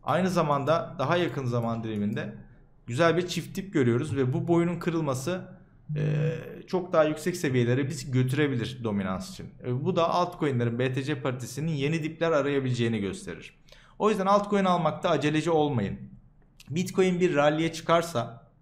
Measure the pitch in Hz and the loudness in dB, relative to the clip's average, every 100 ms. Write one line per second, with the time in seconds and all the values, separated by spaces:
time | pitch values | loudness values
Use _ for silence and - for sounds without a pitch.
0 | - 151 185 175 156 143 135 165 165 - | 0 2 2 2 2 2 2 0 0 -4
1 | 135 175 170 135 127 120 117 113 113 104 | 0 2 0 -2 -2 -2 -2 -4 -4 -2
2 | 104 143 - - - - - - - 120 | -2 -2 -6 -12 -20 -20 -20 -20 -8 2
3 | 165 165 180 - - 196 185 156 123 117 | 2 2 0 -6 -6 -10 -2 2 4 2
4 | 151 139 131 127 131 170 175 170 175 165 | 0 0 0 0 2 2 2 0 -2 -2
5 | 147 127 - 185 185 - - - - - | -2 -2 -2 -4 -8 -18 -20 -20 -8 -2
6 | 101 - - - - - - 185 180 165 | 0 0 0 -4 -10 -16 -4 -4 2 4
7 | 151 156 180 180 151 127 120 127 139 - | 4 2 -4 -2 0 2 2 2 0 -4
8 | - 127 127 127 147 127 107 - 113 101 | -2 0 2 2 2 0 -4 -4 -2 -2
9 | 92 92 - - 85 - - 127 160 170 | -2 -4 -8 -12 -16 -10 -4 -2 0 2
10 | 165 175 175 - 151 123 117 117 131 131 | 2 2 0 0 0 2 0 0 0 0
11 | 131 143 135 127 120 - 160 151 139 165 | -4 -2 -4 -4 -8 -6 -4 0 0 0
12 | 156 160 165 156 139 139 127 120 117 113 | -4 -2 2 2 2 0 0 0 0 0
13 | 98 90 - 82 - _ - - - - | -2 -6 -10 -12 -16 _ -20 -20 -20 0
14 | 208 208 190 202 208 202 185 175 160 - | 2 2 4 2 2 2 2 2 2 0
15 | 180 156 147 156 151 165 147 123 98 - | 0 2 2 2 2 2 2 0 -2 -6
16 | - - - _ - _ - 147 180 - | -12 -18 -20 _ -20 _ -6 -4 -2 2
17 | 185 175 175 143 147 156 160 160 - 170 | 2 4 2 4 4 4 -2 -4 2 2
18 | 165 120 117 - - _ | 2 -4 -4 -10 -20 _